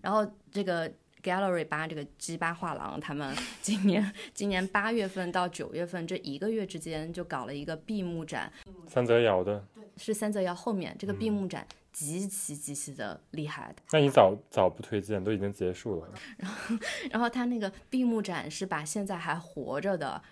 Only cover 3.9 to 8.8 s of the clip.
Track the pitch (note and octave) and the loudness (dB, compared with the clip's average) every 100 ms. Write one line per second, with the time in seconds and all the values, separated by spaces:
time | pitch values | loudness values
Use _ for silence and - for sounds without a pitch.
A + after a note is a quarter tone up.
3.9 | F#3 G3+ - - - G3+ F#3 F#3+ G#3 G#3+ | 6 4 -2 -12 -6 -2 0 0 0 2
4.9 | A#3 G3 F#3 F3 F3+ F3+ E3+ - D3+ F3 | 2 0 -2 -2 0 0 -2 -6 -4 -4
5.9 | F3+ E3 F3+ - C#3 G3+ A3+ F#3+ E3 D#3+ | -4 -4 -4 -4 -4 -2 0 -2 -6 -6
6.9 | D#3 D#3+ E3+ F3 C#3+ A#2 C#3+ D3 D#3+ - | -6 -6 -6 -6 -6 -4 -6 -6 -6 -4
7.9 | G#3+ F3+ E3+ D#3+ C3 - - - - | -2 -2 -4 -4 -4 -6 -10 -20 -18